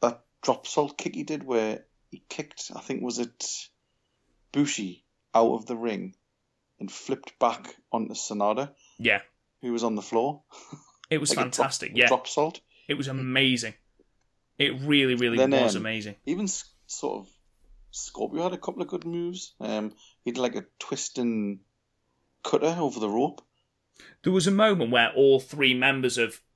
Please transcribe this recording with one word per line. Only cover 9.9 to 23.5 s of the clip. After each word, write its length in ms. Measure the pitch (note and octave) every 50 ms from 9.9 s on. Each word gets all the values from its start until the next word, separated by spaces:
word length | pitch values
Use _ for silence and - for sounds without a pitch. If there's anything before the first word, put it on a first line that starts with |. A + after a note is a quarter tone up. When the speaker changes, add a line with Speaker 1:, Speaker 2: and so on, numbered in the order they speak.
| A2
Speaker 1:
the 60 | G#2 G2
floor. 400 | - - A2+ A#2+ C#3+ D3 D3 _ _ - - - - - D3+ _ _ _ _ - -
Speaker 2:
It 80 | D#3+ D#3
was 120 | D3+ D3
Speaker 1:
Like 80 | - -
a 20 | C3+
drop, 120 | B2 -
Speaker 2:
fantastic, 380 | - C3 C3+ - - - - -
yeah. 120 | A#2 A#2+
Speaker 1:
drop 220 | A#2 B2+ A#2+ - -
salt. 320 | - - D3 D#3+ - - _ _ _ _ _ -
Speaker 2:
It 60 | D3+
was 140 | C#3+ C#3 C3+
amazing. 680 | C3 C3 C3 B2+ B2+ C3 C#3 C3 B2+ A#2+ A#2+ A2 G2+ _ _ _ _ _ _ _ _ _ _ _ _ _ _ _ _ -
It 220 | D3+ C3+ A2 C3
really, 340 | C3+ D3 D3 C#3+ C3+ C3 B2+
really 200 | A#2+ B2 A#2+ A#2
Speaker 1:
Then, 140 | A#2 C3 C3+
Speaker 2:
was 240 | C#3 C3+ B2+ A2+ G2+
Speaker 1:
um, 80 | G2+ G#2+
Speaker 2:
amazing. 320 | A2 A2 A2 G#2 G#2 G2+ _ -
Speaker 1:
even 200 | C3+ D#3+ F#3 G#3+
s-, 260 | F#3+ G3 - - - _ _ _
sort 340 | - - - - C3+ - G2+
of 80 | G2 - _ _ _ _ _ _ _ _ - - - _
Scorpio 540 | - - - - - - G#2+ A#2+ - D3+ E3+
had 80 | F#3 F#3
a 60 | F#3
couple 220 | - - - -
of 80 | F3 -
good 160 | - F3 E3
moves. 500 | E3 E3+ F3 E3+ F3 F3+ F#3 - - _ -
Um, 320 | - A2 A2 G#2+ G#2+ G#2 - _ - - _ _ -
he 60 | B2
did, 100 | A#2+ B2+
like, 140 | B2+ A#2+ A#2
a 120 | G#2+ G2 _ _ -
twisting 840 | - - C#3+ C#3 - - - C#3 B2 A#2+ A2+ A2 G#2 G2+ G2+ F#2+ _ _ _ _ _ _ _ _ _ _ _ _ _ _ _ _ -
cutter 320 | - - D3 - D#3 E3 F3
over 200 | E3 C#3 A#2+ A#2+
the 100 | G#2+ G#2
rope. 320 | G2+ A2+ C3 D#3 C#3+ - - _